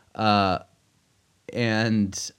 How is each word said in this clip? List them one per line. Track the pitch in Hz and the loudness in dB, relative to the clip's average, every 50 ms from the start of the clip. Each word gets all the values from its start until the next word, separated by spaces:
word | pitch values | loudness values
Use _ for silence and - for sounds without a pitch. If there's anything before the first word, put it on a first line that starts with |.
| _ _ - | _ _ -8
Uh, | - 110 107 104 101 98 95 87 - - _ _ _ _ _ _ _ _ _ _ _ _ _ _ _ _ - | -2 0 2 4 4 2 2 0 -2 -6 _ _ _ _ _ _ _ _ _ _ _ _ _ _ _ _ -10
and | - 117 120 113 110 110 113 113 113 107 101 95 90 - - - - | -6 -4 -2 0 0 0 0 0 2 0 0 -2 -4 -8 -12 -12 -10